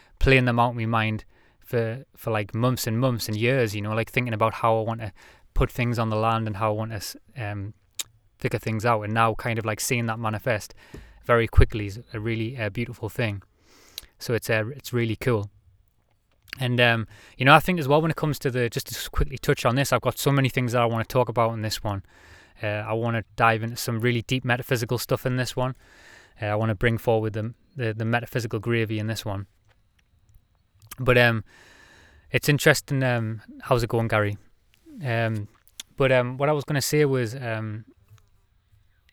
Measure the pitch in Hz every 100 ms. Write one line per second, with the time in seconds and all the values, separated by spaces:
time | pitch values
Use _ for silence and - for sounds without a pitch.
0 | _ _ - 135 123 120 123 120 113 113
1 | 110 107 - _ _ _ - 120 113 123
2 | - - - 110 104 110 123 123 - 113
3 | 131 120 - 107 120 135 113 104 104 110
4 | 113 - 123 107 113 - 117 113 110 113
5 | 110 - - - - - 135 - 120 117
6 | 113 107 113 113 110 98 110 107 110 107
7 | - - - - 104 104 101 - _ -
8 | - _ _ _ 127 113 - 110 117 113
9 | 107 113 113 104 120 113 113 107 - 120
10 | 117 110 113 107 - 107 - - - -
11 | - - - 120 113 - - 113 101 101
12 | - 113 110 113 110 135 107 104 117 117
13 | 107 - 117 98 - _ _ _ - -
14 | - _ - 113 - 110 107 139 - 120
15 | 117 107 - 113 101 - _ _ _ _
16 | _ _ _ _ _ - 127 123 120 117
17 | 107 - - - 131 151 160 180 135 147
18 | 160 - 156 135 143 123 120 - - -
19 | - - - 127 - 139 127 123 139 123
20 | - - 147 139 131 - 123 123 117 113
21 | 110 131 117 117 113 113 107 - 107 98
22 | - _ - - - - 107 104 110 110
23 | 117 117 - - 117 113 117 117 - 113
24 | 120 120 - 131 127 120 - 127 120 123
25 | - 131 131 127 123 - 127 127 _ -
26 | - - - _ 107 104 110 104 120 113
27 | - 113 110 107 110 120 _ 143 113 107
28 | 113 117 117 131 117 117 107 117 110 110
29 | 107 110 110 98 95 _ _ _ _ _
30 | _ _ _ - _ _ _ _ - -
31 | 127 123 120 113 - - - - - -
32 | - - _ 135 - 143 160 139 - 135
33 | 131 120 110 110 - 285 - 123 117 117
34 | 113 110 104 101 - _ _ _ 339 277
35 | 139 113 113 110 101 _ _ - - -
36 | 135 131 123 131 143 151 127 147 - 151
37 | 147 131 117 131 123 110 110 107 113 -
38 | _ - _ _ _ _ _ _ _ _
39 | _